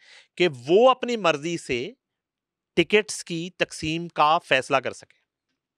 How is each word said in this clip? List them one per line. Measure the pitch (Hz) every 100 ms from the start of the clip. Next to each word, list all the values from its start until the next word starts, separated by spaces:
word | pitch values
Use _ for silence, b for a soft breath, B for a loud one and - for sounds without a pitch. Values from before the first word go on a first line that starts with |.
| b b b -
कि | 175
वो | 131 120 185 254
अपनी | 254 240 233
मर्जी | 180 151 151 170
से | - 123 147 262 _ _ _ _ _ _ _ -
टिकट्स | 170 208 208 -
की | - 170 175 -
तकसीम | - - 160 160 170
का | - 151 165
फैसला | - 135 127 135
कर | 123
सके, | 95 - _ _ _ _ _ _